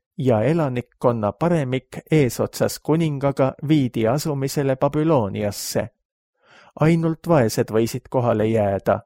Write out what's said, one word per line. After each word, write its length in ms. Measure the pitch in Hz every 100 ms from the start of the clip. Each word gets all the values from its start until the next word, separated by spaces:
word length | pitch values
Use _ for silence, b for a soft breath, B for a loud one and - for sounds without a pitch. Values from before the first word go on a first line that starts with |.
| _ -
ja 240 | 131 110
elanikkonna 880 | 117 170 147 123 - _ 131 117 104
paremik 720 | - - 170 131 127 - - -
eesotsas 680 | 156 127 - 107 - 113 -
kuningaga 760 | - 156 160 139 139 135 131 - 143
viidi 400 | 156 123 - 110
asumisele 680 | 143 160 139 135 - 135 131
Babülooniasse. 1120 | 143 151 156 151 101 104 104 - - - 107 - _ _ _ b b b b -
Ainult 480 | 156 170 165 160 -
vaesed 440 | 165 113 - 113
võisid 380 | 107 113 127 -
kohale 380 | 131 120 110 110
jääda. 520 | 113 101 98 - 101